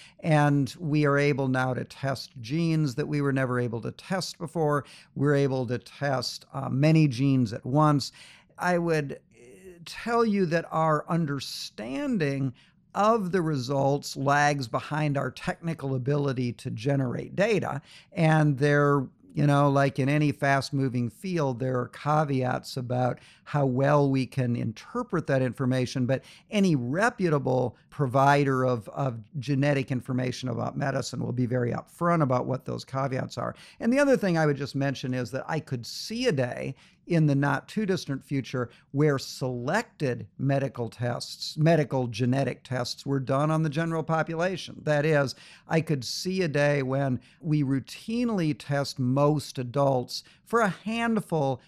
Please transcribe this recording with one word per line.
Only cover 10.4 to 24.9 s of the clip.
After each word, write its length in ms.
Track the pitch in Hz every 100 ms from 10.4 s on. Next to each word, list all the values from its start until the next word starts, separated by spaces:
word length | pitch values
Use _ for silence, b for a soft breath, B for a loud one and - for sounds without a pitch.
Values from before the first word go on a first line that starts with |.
| 180
that 180 | 165 165
our 340 | 160 160 151 -
understanding 1500 | 165 156 139 - - - - 226 269 285 226 147 139 135 - b b _
of 380 | - 208 233 185
the 100 | 185
results 760 | 160 147 123 139 139 143 - 147
lags 520 | 139 143 147 143 120
behind 500 | 135 - 147 151 139
our 140 | 135
technical 640 | - - 180 165 160 139 131
ability 560 | 127 147 143 131 123
to 180 | 113 127
generate 640 | 117 120 143 127 - -
data. 480 | 135 208 202 - 135 B B B
And 440 | - 160 156 151 131
there, 520 | 147 147 143 143 127 _ -
you 140 | - 147
know, 200 | 143 143
like 300 | 139 139 139
in 100 | 131
any 220 | 147 147
fast-moving 800 | 135 143 139 127 143 135 123 120
field, 480 | - 190 175 139 123
there 220 | 131 123
are 80 | 120
caveats 880 | - 147 151 151 135 127 - - -
about 420 | 120 123 127 135 B B
how 240 | B 147 139
well 420 | 123 139 147 143
we 160 | 135
can 300 | 127 - 123
interpret 720 | 120 120 110 -